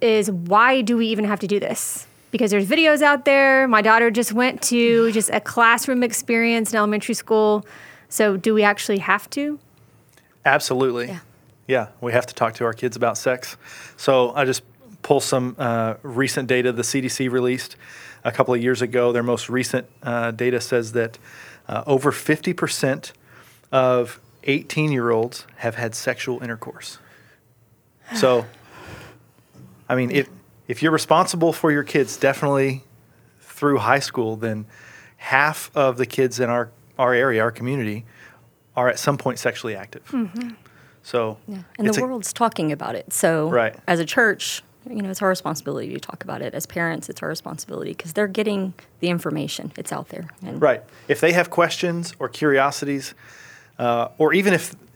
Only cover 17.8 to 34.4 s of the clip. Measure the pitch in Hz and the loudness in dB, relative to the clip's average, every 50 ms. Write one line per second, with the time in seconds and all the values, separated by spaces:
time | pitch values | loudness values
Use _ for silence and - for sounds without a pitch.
17.8 | - - - - - - - - - 120 - - 131 127 123 120 120 127 127 107 | -20 -20 -20 -20 -20 -20 -20 -6 -6 -2 0 2 2 2 2 2 2 0 0 0
18.8 | 127 110 120 123 120 120 120 120 117 123 120 113 - - 123 127 123 - - 127 | -2 0 2 2 2 2 2 2 0 0 -2 -2 -2 -2 -2 -2 -2 0 -2 -4
19.8 | - - _ _ - 131 120 120 117 117 113 110 123 127 123 113 - - 127 120 | -4 -6 _ _ -8 -6 -4 -2 -2 -4 -4 -2 0 0 0 0 -2 0 0 0
20.8 | 113 110 117 120 117 117 - - - - - - - - - - _ - 107 113 | 0 0 -2 -2 -2 -2 -6 -14 -20 -20 -20 -20 -20 -20 -20 -18 _ -8 -8 -6
21.8 | - 147 139 131 135 143 135 - - - 151 - - 180 151 - 160 139 - - | 0 2 2 2 4 2 0 0 0 0 0 0 0 -4 -2 -2 -2 -4 -2 -2
22.8 | - 131 135 160 - - - _ _ _ - - - - - _ _ _ 135 131 | 0 0 0 -2 -6 -14 -20 _ _ _ -20 -20 -20 -20 -20 _ _ _ 0 2
23.8 | 127 127 127 123 120 117 - - _ _ _ _ - 139 139 - - - - 156 | 4 4 4 2 0 -2 -6 -14 _ _ _ _ -2 -2 -2 -2 -2 -2 -2 0
24.8 | 156 151 143 127 117 117 117 110 117 123 - - - - - - - 117 110 120 | 0 2 0 0 2 2 2 0 0 -2 -6 -12 -18 -18 -14 -6 -6 -6 -4 -4
25.8 | 120 110 113 - - 131 120 - - 131 123 120 127 117 113 110 - - - - | -6 -6 -6 -6 -4 -4 -4 -4 -6 -6 -6 -6 -8 -10 -10 -10 -12 -14 -14 -14
26.8 | - - - - - _ - _ _ _ _ _ _ _ _ _ _ _ _ _ | -16 -18 -18 -18 -20 _ -20 _ _ _ _ _ _ _ _ _ _ _ _ _
27.8 | _ _ _ _ _ - 233 220 151 127 123 117 110 - - - - - - - | _ _ _ _ _ -10 -2 0 2 2 2 0 -2 -4 -12 -20 -20 -20 -20 -20
28.8 | - - - - - - - _ _ _ _ _ _ _ _ - - - - - | -20 -18 -18 -18 -20 -20 -20 _ _ _ _ _ _ _ _ -20 -20 -20 -20 -18
29.8 | _ - 127 127 127 123 139 143 135 - - - _ _ _ _ _ - 120 - | _ -2 -2 0 0 0 0 0 -2 -2 -8 -20 _ _ _ _ _ -10 -4 0
30.8 | 151 160 156 151 - - 156 170 185 - - 170 165 165 156 - - 156 147 147 | 2 2 2 0 2 4 4 4 4 2 0 2 2 2 2 2 2 2 2 2
31.8 | 139 - - 151 131 110 - - - 135 135 - 151 143 139 135 135 135 131 131 | 0 0 0 0 0 0 -2 0 0 0 2 2 0 0 2 2 2 0 -2 -4
32.8 | - _ _ _ _ _ _ _ _ _ _ _ - - - - 147 143 139 113 | -10 _ _ _ _ _ _ _ _ _ _ _ -20 -20 -8 -2 2 2 2 2
33.8 | 101 113 135 143 135 - - 127 113 110 113 107 | 4 2 2 2 0 -4 -4 -4 -4 -4 -4 -4